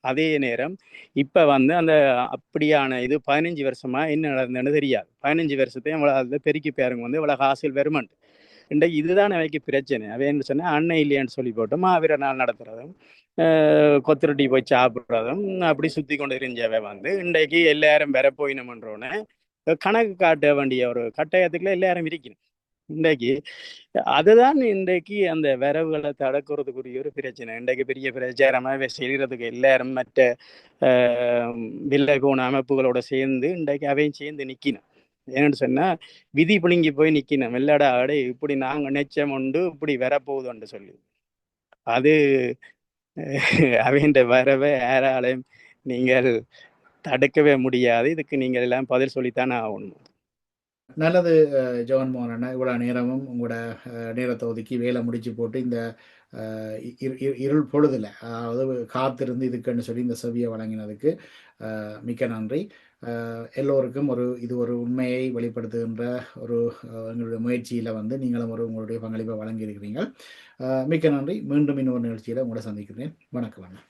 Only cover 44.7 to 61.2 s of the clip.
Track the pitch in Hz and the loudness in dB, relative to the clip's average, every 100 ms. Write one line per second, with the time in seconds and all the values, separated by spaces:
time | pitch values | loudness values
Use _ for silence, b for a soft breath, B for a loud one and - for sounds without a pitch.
44.7 | 139 120 131 135 131 127 127 - b b | 2 2 2 2 0 -2 -4 -8 b b
45.7 | b 135 123 127 127 127 113 - b b | b -8 0 4 4 4 0 -4 b b
46.7 | b _ _ 165 127 139 156 147 135 127 | b _ _ -4 2 2 4 4 4 2
47.7 | 123 123 117 131 160 147 139 127 123 123 | 2 2 2 0 -2 -4 -4 -2 0 0
48.7 | 127 131 127 131 135 123 123 127 123 110 | -2 0 0 0 -2 -4 -2 -2 -2 -6
49.7 | 101 101 - _ _ _ _ _ _ _ | -8 -14 -18 _ _ _ _ _ _ _
50.7 | _ _ - 160 180 170 160 147 139 127 | _ _ -2 2 2 4 6 6 4 0
51.7 | 123 120 135 131 127 120 117 123 131 127 | -4 0 0 0 -4 -6 -6 -6 -4 -2
52.7 | 120 120 123 123 131 135 120 120 117 117 | -2 -2 -2 -2 -4 -6 -6 -6 -6 -8
53.7 | 113 127 117 113 117 123 113 117 113 110 | -12 -14 -12 -8 -6 -4 -4 -6 -8 -6
54.7 | 123 120 123 117 117 120 113 117 127 123 | -4 -2 -2 -4 -6 -8 -6 -6 -4 -4
55.7 | 120 117 117 b b b 117 110 110 110 | -4 -6 -12 b b b -12 -10 -10 -10
56.7 | 110 123 120 135 127 135 123 135 151 147 | -12 -14 -10 -8 -4 -6 -4 0 0 0
57.7 | 143 147 131 104 - 117 117 117 120 135 | 2 2 2 -6 -12 -12 -8 -6 -4 -4
58.7 | 127 113 127 135 123 127 123 131 120 120 | -4 -6 -2 -2 -2 -6 -4 -4 -4 -4
59.7 | 120 117 117 123 117 123 117 120 113 110 | -6 -6 -6 -6 -6 -6 -4 -4 -6 -8
60.7 | 110 107 104 147 196 | -10 -12 -4 -4 -4